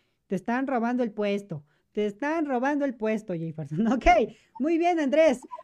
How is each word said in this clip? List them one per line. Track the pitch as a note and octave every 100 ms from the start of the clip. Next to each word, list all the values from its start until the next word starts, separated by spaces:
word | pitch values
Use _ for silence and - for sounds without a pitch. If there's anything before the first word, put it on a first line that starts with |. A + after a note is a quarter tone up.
| _ _ -
Te | F#3+
están | - A#3+ C4
robando | B3+ A#3 B3
el | A#3+
puesto. | G#3 G#3 G3+ G3+ D3+ - _ _
Te | - G#3
están | G#3 C#4+ E4 D4
robando | B3 C4+ D4
el | C#4
puesto, | - A3 G#3+ A3
Jefferson. | E3+ E3 D#3 C#3+ D3+ A3+
<laughs> |
Ok, | B3 E4 F4 G#3+ - _ -
muy | D4 E4
bien, | E4+ E4+
Andrés. | C#4 D4 D#4+ B3 - -